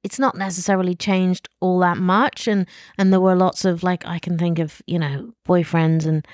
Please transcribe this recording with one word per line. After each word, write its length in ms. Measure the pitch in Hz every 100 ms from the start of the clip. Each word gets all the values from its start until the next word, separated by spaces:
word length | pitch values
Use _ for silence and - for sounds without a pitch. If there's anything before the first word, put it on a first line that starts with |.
it's 160 | 202 -
not 160 | 262 -
necessarily 580 | 190 180 180 190 185
changed 540 | 175 - 190 185 180 - _
all 180 | 185 180
that 180 | 180 170
much. 500 | 180 196 277 - -
And, 180 | 202 180 - - -
and 140 | 190
there 80 | 190
were 160 | 190 185
lots 280 | 185 -
of, 180 | 196 170
like, 220 | 185 180 -
I 120 | 170
can 180 | - 170
think 220 | 170 165
of, 240 | 156 - -
you 120 | 170
know, 340 | 147 139 233 - -
boyfriends 600 | 180 160 165 160 160 156
and 200 | 156 -